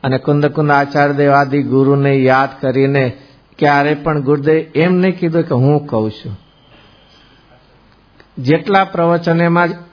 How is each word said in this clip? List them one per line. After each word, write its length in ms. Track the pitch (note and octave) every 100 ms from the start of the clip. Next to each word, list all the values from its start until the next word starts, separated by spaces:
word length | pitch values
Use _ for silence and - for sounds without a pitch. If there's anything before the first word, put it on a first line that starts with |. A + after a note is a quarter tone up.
અને 140 | C3+ C3
કુંદ 280 | C#3 D3 D3
કુંદ 240 | C#3+ D3+
આચાર્યદેવ 600 | C#3+ C#3+ D3 C#3+ C#3+ C#3+
આદિ 320 | C#3 C#3 C#3
ગુરુને 520 | A#2+ C3 C3+ C#3+ C#3
યાદ 460 | C#3 B2+ C3 C3+ -
કરીને 520 | C3 C3 C3+ C#3 C3 A2+ - _ _ -
ક્યારે 360 | D3+ C#3+ C#3+
પણ 280 | D3+ D3 D3+
ગુરુદેવ 440 | C3+ D3 C#3 D#3+ D#3
એમ 200 | C3 E3+
નહીં 240 | F3+ F#3+ F#3
કીધું 240 | E3+ E3
કે 120 | E3
હું 320 | B2+ C3 D3 C#3+
કહું 240 | A2+ A2
છું. 280 | G#2+ - G2+ _ _ _ - _ _ _ _ _ _ _ _ _ _ _ _ _ _ - -
જેટલા 460 | B2+ D#3+ E3 G3
પ્રવચન 560 | F#3+ F#3+ E3+ E3+ E3+ E3
એમાં 280 | E3+ E3+ E3+
જ 40 | E3+ -